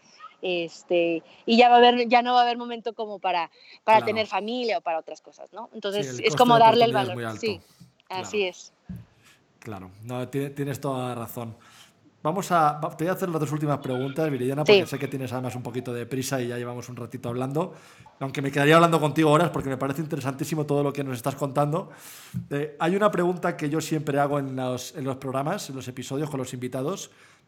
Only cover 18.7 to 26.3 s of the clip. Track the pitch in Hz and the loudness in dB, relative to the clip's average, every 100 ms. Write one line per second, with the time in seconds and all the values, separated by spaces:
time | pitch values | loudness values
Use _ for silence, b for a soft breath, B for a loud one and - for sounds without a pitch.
18.7 | 165 170 165 151 151 156 151 170 139 135 | 8 8 4 2 2 4 6 4 0 -4
19.7 | 131 139 139 156 156 131 131 151 160 147 | -4 -4 -4 -6 -6 -6 -4 -4 -2 0
20.7 | 143 143 143 135 123 139 135 175 143 147 | 0 0 -2 -6 -4 -6 -4 -4 0 0
21.7 | 160 202 B B B B - - 143 151 | 0 -6 B B B B -10 -6 -6 -6
22.7 | - 165 196 208 175 175 175 175 151 151 | -2 0 2 2 2 0 0 -2 -2 -2
23.7 | 156 156 156 147 139 143 143 135 131 127 | -2 -2 -4 0 0 2 0 -2 -4 -4
24.7 | 123 - 165 135 131 135 131 143 202 - | -6 -8 -8 -6 -6 -4 -4 -4 -6 -8
25.7 | 131 123 123 123 139 151 | -12 -12 -12 -8 -6 -4